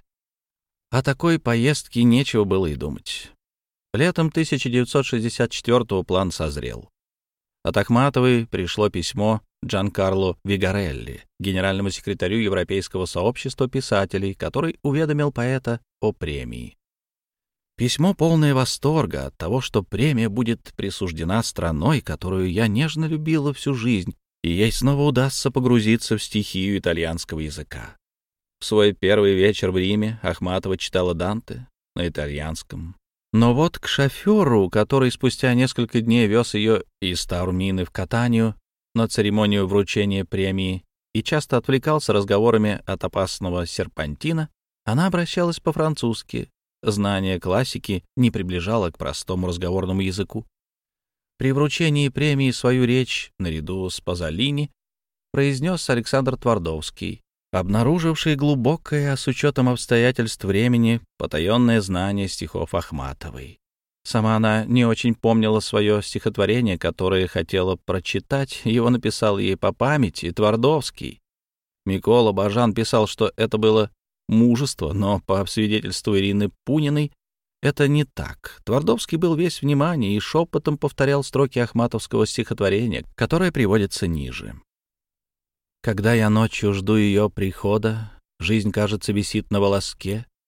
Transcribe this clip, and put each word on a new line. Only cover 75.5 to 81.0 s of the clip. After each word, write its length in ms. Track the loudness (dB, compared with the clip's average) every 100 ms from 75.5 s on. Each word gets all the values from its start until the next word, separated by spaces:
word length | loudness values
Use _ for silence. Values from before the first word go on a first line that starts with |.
| -2 0 0 -2 -6 0 2
Ирины 320 | 2 0 -2 -4
Пуниной, 480 | -2 0 2 0 -2 -6 _ _ _ _
это 260 | -2 2 2
не 160 | 4 0
так. 560 | -4 -10 -12 -18 -14
Твардовский 540 | -2 0 2 0 -2 -2
был 180 | 0 2
весь 260 | 0 -2
внимание 520 | 0 2 2 0 0 0
и 40 |
шепотом 580 | 0 0 0 -2 -2 -2
повторял 460 | -4 0